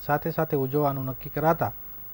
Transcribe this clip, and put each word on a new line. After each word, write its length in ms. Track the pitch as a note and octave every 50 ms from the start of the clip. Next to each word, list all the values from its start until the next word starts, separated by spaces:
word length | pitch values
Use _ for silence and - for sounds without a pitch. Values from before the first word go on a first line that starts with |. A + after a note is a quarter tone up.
| -
સાથે 260 | - D3 D3 - E3
સાથે 260 | D#3 - D#3+ - D#3
ઉજવવાનું 480 | C#3 C3+ C3 C3+ D3 D3 C#3 C#3 C3+ C3
નક્કી 240 | C3 B2 - - C#3+
કરાતા 440 | - D3 D3 D#3+ E3+ D#3+ - G#2 - - - - - - - -